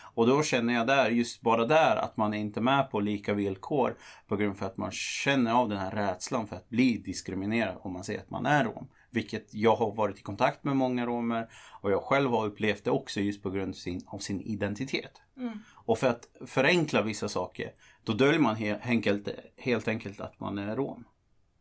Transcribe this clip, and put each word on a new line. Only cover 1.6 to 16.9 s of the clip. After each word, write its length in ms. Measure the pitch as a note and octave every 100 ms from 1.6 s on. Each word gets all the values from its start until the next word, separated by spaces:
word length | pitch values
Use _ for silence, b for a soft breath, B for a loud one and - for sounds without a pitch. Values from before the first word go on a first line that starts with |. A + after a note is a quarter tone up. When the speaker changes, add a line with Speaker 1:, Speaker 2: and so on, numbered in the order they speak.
| A#2
Speaker 1:
där, 300 | D#3 C#3+ G#2+
att 220 | C3 -
man 160 | G#2+
är 40 | G#2+
inte 240 | G#2+ G#2
med 300 | B2 C#3 C3+
på 80 | G#2+
lika 340 | G#2 G2+ -
villkor 640 | G2+ G2 F#2+ - D3 A#2 - B B -
på 80 | G2+
grund 220 | G#2 G2
för 80 | F#2+
att 120 | -
man 140 | G2
känner 600 | - - - D3 C#3 A2+
av 160 | A#2+ A2+
den 80 | G2
här 140 | F#2+
rädslan 560 | G#2 G2+ F2+ - B2+ G#2+
för 80 | F2+
att 140 | -
bli 280 | A2 C3 G2
diskriminerad 800 | F#2 F2 - F#2+ G2+ A#2 G2+ F2+
om 120 | G2
man 100 | F2+
säger 160 | G2+ G2+
att 100 | -
man 160 | F#2+ C3+
är 180 | D3
rom. 260 | A2+ - - b b
Vilket 420 | A#2 - A2 -
jag 220 | G#2+ A2+ A2
har 200 | G#2+ A2
varit 240 | G2+ G2
i 20 |
kontakt 420 | - G2+ C3+ -
med 120 | C#3+ C3+
många 300 | B2+ B2 A#2+
romer, 440 | A#2+ A#2 A#2 A2+ B B B
och 100 | G2+
jag 120 | F#2+
själv 280 | - C#3 C3+
har 140 | A2+ G#2+
upplevt 380 | G#2 G#2+ G2+
det 80 | B2
också 280 | C3+ - G#2+
just 240 | G2+ G2+
på 60 | G2
grund 260 | G2 F#2+ F#2+
sin, 260 | F2+ F2+ -
av 120 | G2
sin 220 | - G2
identitet. 800 | - G2+ G2+ G#2 C3+ - - - _ C4
Speaker 2:
Mm. 220 | A#3+ G#3 -
Speaker 1:
Och 260 | - - -
för 80 | B2+
att 220 | A#2+ - - -
förenkla 560 | C3+ C#3+ F3+ D3